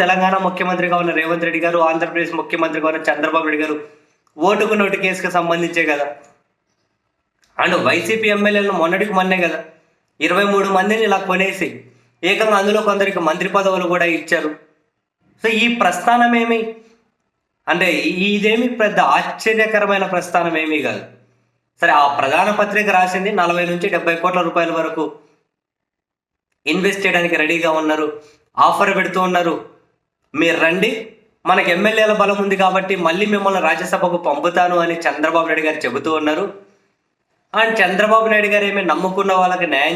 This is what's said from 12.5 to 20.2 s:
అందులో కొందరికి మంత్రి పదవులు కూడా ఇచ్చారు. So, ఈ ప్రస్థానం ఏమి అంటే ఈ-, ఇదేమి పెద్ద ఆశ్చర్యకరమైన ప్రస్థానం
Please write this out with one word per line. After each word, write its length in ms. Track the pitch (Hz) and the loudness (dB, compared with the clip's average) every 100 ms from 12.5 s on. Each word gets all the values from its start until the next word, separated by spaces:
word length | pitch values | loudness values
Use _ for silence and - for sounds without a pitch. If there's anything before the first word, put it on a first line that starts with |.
| 202 | 2
అందులో 240 | 202 214 | 2 0
కొందరికి 380 | 208 196 196 180 | 0 0 0 0
మంత్రి 300 | 160 180 185 | -2 -2 0
పదవులు 380 | 196 190 185 170 | 0 0 0 0
కూడా 120 | 175 170 156 | 0 0 -2
ఇచ్చారు. 340 | - 165 151 - _ _ _ _ _ _ _ _ | -2 -2 -2 -8 _ _ _ _ _ _ _ _
So, 40 | 226 214 | -2 0
ఈ 40 | 233 233 | 0 2
ప్రస్థానం 500 | 180 - 233 240 240 233 | 0 2 2 4 4 2
ఏమి 240 | 233 226 220 - - _ _ _ _ _ _ _ - | 2 -2 -4 -10 -20 _ _ _ _ _ _ _ -4
అంటే 200 | 170 185 151 160 | 0 0 0 -2
ఈ-, 220 | 185 202 208 | -2 0 0
ఇదేమి 320 | 214 226 247 247 | 2 2 0 0
పెద్ద 180 | 208 185 143 160 | 0 2 2 2
ఆశ్చర్యకరమైన 880 | 180 - 220 220 214 208 202 196 185 | 0 -4 -2 0 0 0 0 0 0
ప్రస్థానం 500 | 175 | -4